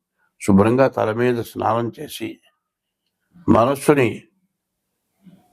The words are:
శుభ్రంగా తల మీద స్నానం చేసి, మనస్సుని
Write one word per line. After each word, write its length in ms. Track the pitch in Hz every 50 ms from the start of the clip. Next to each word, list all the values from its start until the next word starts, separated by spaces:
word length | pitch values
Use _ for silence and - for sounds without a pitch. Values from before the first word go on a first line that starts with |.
| _ _ _ _ _ _ _ - -
శుభ్రంగా 460 | - 101 95 101 110 120 127 135 127
తల 240 | - 110 110 110 107
మీద 300 | 113 120 127 123 117 107
స్నానం 500 | - - 104 101 104 117 117 117 113 110 -
చేసి, 400 | 151 139 - - 113 101 - - _ _ _ _ _ _ _ _ _ _ _ _ _ _ _ _ _ _ _ - - -
మనస్సుని 760 | - 107 113 127 139 139 - - 151 143 127 110 101 - - _ _ _ _ _ _ _ _ _ _ _ _ _ _ _ _ _ _ _ _ - _ _ _ _